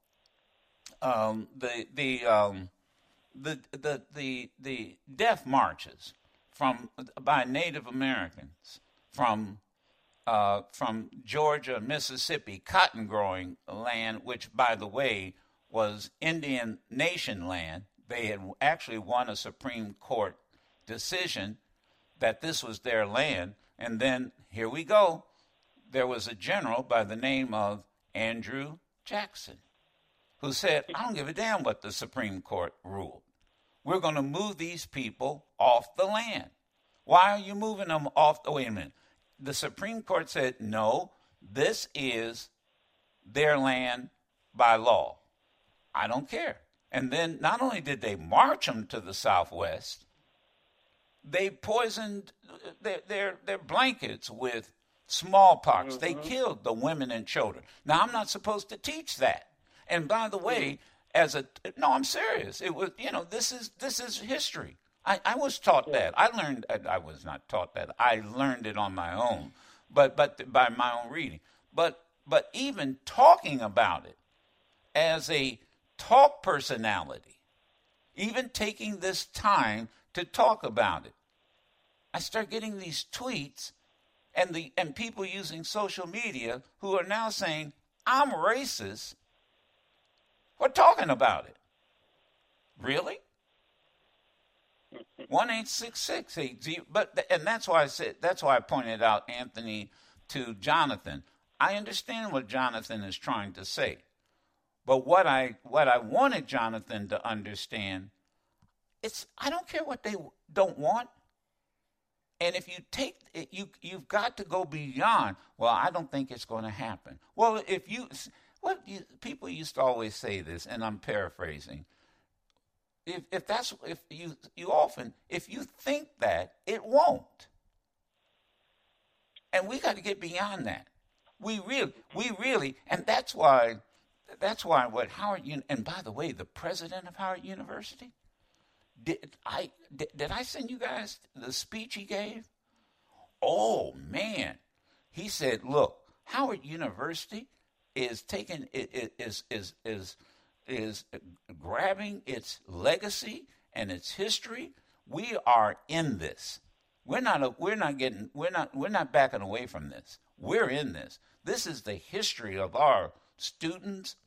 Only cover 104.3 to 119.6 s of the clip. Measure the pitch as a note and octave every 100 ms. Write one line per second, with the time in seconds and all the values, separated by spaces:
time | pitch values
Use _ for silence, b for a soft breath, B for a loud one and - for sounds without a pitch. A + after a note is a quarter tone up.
104.3 | _ _ _ _ _ - C3 B2+ F3+ E3+
105.3 | C3 B2+ A2+ B2 C3+ C#3+ B2 A2+ F#3+ C4+
106.3 | G#3+ B2+ C3 A2+ A2+ - A2 G2 G#2 A#2
107.3 | A2 G#2 G#2 - A2+ G2 F#2+ G2 _ _
108.3 | _ _ _ _ _ _ _ A3 - -
109.3 | - C#4+ E4+ F4+ D#4+ A#3+ B3+ G#3+ G3 D3
110.3 | _ _ D#3 F#3+ B2+ D3+ A3 B3 _ _
111.3 | _ _ _ _ _ _ _ _ _ _
112.3 | - F3 F3+ F3+ F3+ - - C4+ - _
113.3 | E3 - F#3+ G3+ _ E3+ F#3 - G#3 A#3
114.3 | - F#3+ F#3 F3+ D#3 C#3+ B2+ G3+ E3+ A2+
115.3 | F#2+ b - A#2 G#2+ D3+ F3+ D#3+ C#3 C3
116.3 | A#2+ - A2+ A2 G2+ A2+ F#2+ - B1+ b
117.3 | - A3+ A3 - F#3 - A3+ - C#3 -
118.3 | b b b F4 F#4+ - G3 - - A3
119.3 | C#4 - D#3